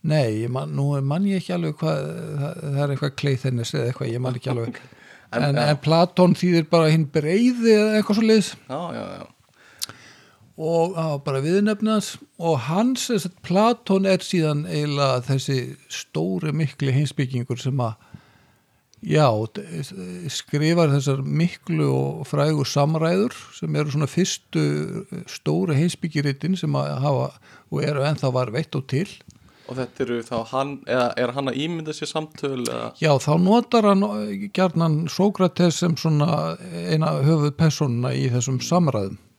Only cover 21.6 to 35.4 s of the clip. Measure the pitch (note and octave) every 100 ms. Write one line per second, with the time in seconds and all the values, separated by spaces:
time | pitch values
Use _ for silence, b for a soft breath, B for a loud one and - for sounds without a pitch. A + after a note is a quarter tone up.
21.6 | - D#3+ C#3+ C3+ C#3 D#3 C#3+ D3 D3 D3+
22.6 | C3 D3 C#3+ D#3+ D#3+ F#3 A#3 - - -
23.6 | E3 D3 D3+ C#3 D3 - F#3+ - _ E3
24.6 | D3+ - - - - F3 F3+ - - D#3
25.6 | F#3 C#3 F3 - E3+ D3+ C#3+ C#3 D#3 F#3
26.6 | D#3 C#3 C#3+ C#3 C#3+ C3 C3+ - B B
27.6 | B D3 C#3 D3 C#3+ D3+ C3+ B2+ B2 A#2
28.6 | D#3+ - - C3 G3 - - - b b
29.6 | - B2+ B2 - B2 A#2+ A#2 A#2+ A2+ C3
30.6 | C#3 C#3 - B2+ A#2+ - A#2+ C3 C3+ B2+
31.6 | D3+ E3+ D#3 D3+ D3+ D#3+ D#3 - C#3 C3
32.6 | A#2+ A#2+ A#2 - D#3 C#3 - D#3+ F#3 A3+
33.6 | A#3+ A#3 G#3 G3 G#3 G#3 G#3 G3 G3+ -
34.6 | F#3 E3 E3 D3+ E3 - G3 -